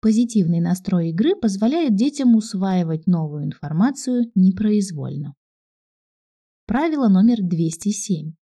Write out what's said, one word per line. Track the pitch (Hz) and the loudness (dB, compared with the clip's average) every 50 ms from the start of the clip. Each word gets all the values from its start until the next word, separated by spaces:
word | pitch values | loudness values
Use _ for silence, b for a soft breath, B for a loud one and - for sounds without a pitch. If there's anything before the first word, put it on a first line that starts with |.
Позитивный | - 220 220 220 247 226 - 214 185 160 170 170 | 2 2 2 2 0 2 2 0 2 2 2 0
настрой | 170 170 180 180 - - 185 175 170 165 | 0 0 -2 -2 -2 -2 0 0 0 -2
игры | 165 165 220 311 392 | -2 0 0 0 0
позволяет | 415 - 226 190 196 214 233 285 339 339 277 214 | 0 0 -2 -2 0 0 0 0 0 0 0 2
детям | - 233 294 285 - 277 247 233 | 2 2 0 0 0 2 4 4
усваивать | 220 214 - - 190 190 190 190 180 175 160 160 156 160 | 4 2 -2 -6 -4 -2 0 0 0 0 0 -4 -4 0
новую | - 180 165 160 151 147 151 143 | 0 0 0 0 -4 -6 -6 -6
информацию | 151 143 _ - 147 156 160 202 262 277 285 - 254 247 247 240 233 _ | -8 -8 _ -10 -6 -2 0 0 0 0 -4 -6 -4 -2 -2 -2 0 _
непроизвольно. | 196 185 185 190 190 214 214 208 208 196 190 175 147 131 131 139 143 143 139 139 _ _ _ _ _ _ _ _ _ _ _ _ _ _ _ _ _ _ _ _ _ _ _ _ _ _ | 4 4 4 4 2 0 0 2 0 0 -2 -6 -10 -8 -8 -8 -8 -10 -10 -12 _ _ _ _ _ _ _ _ _ _ _ _ _ _ _ _ _ _ _ _ _ _ _ _ _ _
Правило | - 202 247 311 339 311 294 262 220 | -4 -2 0 0 0 0 0 2 4
номер | 190 185 196 233 240 233 | 4 6 6 4 4 2
двести | 190 175 180 160 165 160 165 - - 202 | 0 -2 -2 0 -2 -2 -2 -4 -6 -6
семь. | 208 - - - 196 160 151 156 160 _ _ | -4 -4 -4 -6 -6 -6 -6 -12 -14 _ _